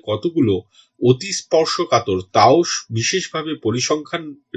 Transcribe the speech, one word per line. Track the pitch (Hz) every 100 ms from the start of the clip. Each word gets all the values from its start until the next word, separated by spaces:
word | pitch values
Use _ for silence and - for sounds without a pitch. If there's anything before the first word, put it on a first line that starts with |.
কতগুলো | - - 170 160 113 92 - _ _ _
অতি | 120 127 196
স্পর্শকাতর, | - - - - - 175 117 - 95 92
তাও | 113 110 156
স-, | 175 - -
বিশেষভাবে | 113 113 185 - 160 156
পরিসংখ্যান | 147 - 123 - 151 147 170 156 139 _